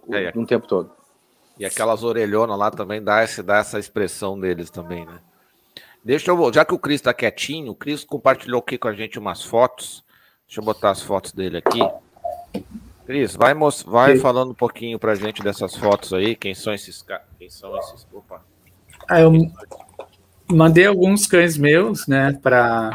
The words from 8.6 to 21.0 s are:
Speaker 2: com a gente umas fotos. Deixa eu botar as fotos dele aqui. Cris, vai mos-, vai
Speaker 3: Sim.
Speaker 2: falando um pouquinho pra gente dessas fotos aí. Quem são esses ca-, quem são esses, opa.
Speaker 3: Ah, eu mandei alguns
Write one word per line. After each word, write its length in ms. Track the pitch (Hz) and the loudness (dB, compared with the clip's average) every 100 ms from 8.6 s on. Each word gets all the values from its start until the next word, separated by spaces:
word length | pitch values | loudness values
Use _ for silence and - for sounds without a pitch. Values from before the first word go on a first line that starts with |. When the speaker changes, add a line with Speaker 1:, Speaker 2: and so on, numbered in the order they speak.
| - 123 | -4 -6
Speaker 2:
com 100 | 117 | -6
a 60 | |
gente 260 | 101 110 113 | -6 -10 -10
umas 240 | 104 85 | -10 -10
fotos. 600 | - 117 123 - - - _ _ _ _ _ | -2 2 2 0 -18 -18 _ _ _ _ _
Deixa 140 | - | -10
eu 20 | |
botar 280 | 107 107 107 | -6 -2 0
as 100 | 92 | -2
fotos 320 | - 98 - | -2 -4 -6
dele 240 | - 92 85 | -8 -8 -4
aqui. 240 | - 117 - - _ _ - - - - - 220 - _ - | -4 -2 -2 -4 _ _ -12 -12 -14 -16 -14 -20 -20 _ -6
Cris, 300 | 139 110 - | -2 -2 2
vai 180 | 127 | 2
mos-, 300 | 151 151 - - | 4 0 -2 -2
vai 300 | 117 135 131 | 4 6 6
Speaker 3:
Sim. 60 | |
Speaker 2:
falando 300 | 131 123 127 | 4 0 -2
um 20 | 117 | -2
pouquinho 440 | 120 - 117 113 | -4 -4 -10 -4
pra 160 | 110 101 | -2 -2
gente 260 | 107 107 | -4 -6
dessas 340 | 104 95 95 - | -6 -6 -8 -2
fotos 380 | 104 101 - | 2 2 0
aí. 220 | 92 104 110 | -2 -2 -4
Quem 180 | 98 | -8
são 200 | 95 110 | -8 -8
esses 280 | 101 - - | -8 -10 -20
ca-, 220 | - 95 _ - | -14 -16 _ -20
quem 100 | 90 | -20
são 260 | - 98 95 | -20 -12 -12
esses, 280 | - - _ | -12 -16 _
opa. 300 | 90 - 90 _ _ _ _ _ - - | -20 -20 -20 _ _ _ _ _ -14 0
Speaker 3:
Ah, 140 | 175 | 6
eu 100 | 160 160 165 - - - - - - _ _ _ - | 8 6 2 -4 -20 -20 -20 -20 -20 _ _ _ 0
mandei 340 | 165 160 165 196 | 4 6 8 6
alguns 400 | 190 | 4